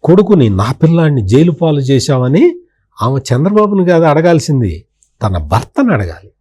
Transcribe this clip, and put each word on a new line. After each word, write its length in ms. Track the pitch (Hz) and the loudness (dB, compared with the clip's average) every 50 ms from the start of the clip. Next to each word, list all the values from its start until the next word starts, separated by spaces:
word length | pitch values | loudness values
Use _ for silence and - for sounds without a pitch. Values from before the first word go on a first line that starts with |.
| - | 2
కొడుకుని, 460 | - 170 190 208 180 214 175 131 110 | 2 2 2 4 2 2 2 2 2
"నా 220 | 98 92 101 117 | 0 -2 -2 -4
పిల్లాడిని 560 | 131 - - 160 165 170 165 156 147 131 104 92 | -2 0 0 0 2 2 0 0 0 -2 -2 2
జైలు 240 | 107 135 160 175 | 2 2 2 2
పాలు 280 | 160 - 170 165 151 143 | 0 0 -2 -2 -2 -2
చేశావని" 800 | 135 127 139 131 - - 143 131 127 127 139 175 294 349 339 349 - _ _ _ _ _ _ - | -2 0 0 -2 0 0 -2 -2 0 0 2 2 2 2 0 -2 -14 _ _ _ _ _ _ -8
ఆమె 180 | 107 120 135 139 | -6 -4 -4 -4
చంద్రబాబుని 680 | 131 - 123 123 147 190 208 214 214 208 208 196 185 | -4 -4 -2 -2 0 0 0 0 0 0 0 -2 0
కాదు 180 | 170 175 165 170 | 2 2 2 2
అడగాల్సింది, 800 | 160 147 151 160 175 170 156 - - 147 135 120 95 82 82 - _ _ _ _ _ _ _ | 2 0 2 2 2 2 0 0 0 -2 -2 -2 -2 -6 -8 -14 _ _ _ _ _ _ _
తన 160 | - 107 92 87 | -6 -4 -4 -4
భర్తను 560 | 78 73 - - - - _ - 277 240 185 | -4 -2 -4 -4 -4 -4 _ -2 -2 0 0
అడగాలి. 380 | 113 101 87 80 - _ - _ _ | -2 -4 -6 -10 -14 _ -20 _ _